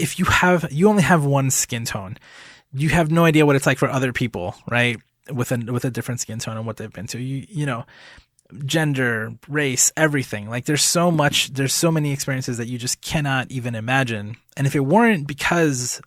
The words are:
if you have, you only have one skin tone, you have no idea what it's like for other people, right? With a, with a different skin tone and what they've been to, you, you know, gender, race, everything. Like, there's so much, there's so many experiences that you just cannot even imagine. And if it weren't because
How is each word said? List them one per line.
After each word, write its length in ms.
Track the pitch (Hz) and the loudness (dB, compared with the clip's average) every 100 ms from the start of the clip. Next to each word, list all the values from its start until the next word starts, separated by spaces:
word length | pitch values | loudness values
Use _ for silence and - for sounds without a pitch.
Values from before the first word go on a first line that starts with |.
if 160 | 147 - | -4 -2
you 80 | 185 | 0
have, 460 | - 180 175 156 | 4 4 4 0
you 180 | 143 202 | 2 4
only 140 | 208 | 6
have 200 | 143 170 | 4 4
one 280 | 143 139 135 | 4 2 2
skin 340 | - - 120 120 | 0 -2 -4 -6
tone, 320 | 107 95 120 - - - - _ | -8 -8 -12 -16 -20 -20 -20 _
you 160 | 135 156 | -2 2
have 220 | 165 156 | 2 4
no 140 | 170 165 | 4 6
idea 200 | 156 147 | 6 6
what 100 | 139 | 4
it's 120 | 143 | 2
like 100 | 131 | 2
for 120 | 139 | 0
other 200 | 131 127 | 0 -2
people, 440 | 120 123 92 87 - - | -2 -4 -4 -6 -8 -2
right? 300 | 120 120 113 - _ - | 0 0 -2 -10 _ -8
With 200 | 120 120 | -4 -2
a, 60 | 123 113 | -2 -2
with 140 | 123 135 | -4 -2
a 60 | |
different 280 | 120 - 120 | -4 -6 -6
skin 200 | - 113 | -6 -8
tone 180 | - 113 | -8 -8
and 80 | 113 | -8
what 120 | 107 | -8
they've 140 | 110 | -10
been 140 | - 110 | -10 -10
to, 120 | 117 | -8
you, 260 | 131 135 - | -6 -8 -8
you 200 | 151 143 | -6 -4
know, 180 | 117 - - - - _ _ _ - 139 | -4 -8 -18 -20 -20 _ _ _ -10 -2
gender, 680 | 160 151 135 123 110 113 113 - | 0 0 2 0 0 -4 -10 -6
race, 440 | 147 143 120 - - | -2 0 0 0 2
everything. 540 | 156 143 - 107 104 | 2 2 -2 -6 -6
Like, 160 | 123 139 | -6 -2
there's 180 | 147 | 0
so 280 | - 170 175 | 2 2 4
much, 420 | 156 143 139 - | 4 2 2 -2
there's 200 | 135 135 | -2 -2
so 180 | - 170 | 0 2
many 200 | 160 147 | 2 0
experiences 460 | 139 - 131 131 117 | -2 -4 -4 -4 -6
that 100 | 120 | -6
you 100 | 123 | -6
just 240 | 123 - | -6 -6
cannot 500 | - 160 147 131 - | -4 -2 0 -2 -2
even 220 | 131 120 | -6 -6
imagine. 640 | 113 113 135 123 110 104 110 _ - | -4 0 0 0 -2 -8 -12 _ -2
And 100 | 139 | 0
if 80 | 151 | 2
it 60 | |
weren't 460 | 135 202 233 185 143 | 2 4 4 2 -2
because 720 | 143 - 170 156 127 123 - | -4 -2 2 2 0 -4 -8